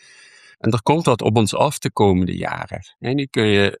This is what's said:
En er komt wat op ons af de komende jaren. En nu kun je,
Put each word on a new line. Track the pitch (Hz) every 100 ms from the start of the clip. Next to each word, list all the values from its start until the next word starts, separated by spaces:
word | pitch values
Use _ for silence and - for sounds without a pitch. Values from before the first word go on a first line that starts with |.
| _ - - _ - _
En | -
er | 113
komt | - 156 160
wat | 117
op | - 107
ons | 107 -
af | 139 -
de | -
komende | - 104 92 90 90
jaren. | 87 85 82 - - _
En | 120 135
nu | 139
kun | - 107
je, | 101 101 -